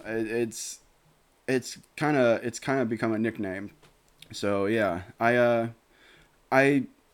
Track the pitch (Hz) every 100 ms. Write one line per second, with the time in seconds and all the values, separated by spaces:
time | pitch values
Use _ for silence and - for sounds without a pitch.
0 | 107 113 110 117 117 - - - _ _
1 | _ _ _ _ - 131 120 - _ -
2 | 151 147 120 110 117 - - 135 117 113
3 | 117 110 113 110 101 92 101 _ - _
4 | _ _ - - 101 101 98 113 101 87
5 | 87 - 117 123 120 117 117 113 _ _
6 | _ _ _ _ - 135 139 143 - _
7 | _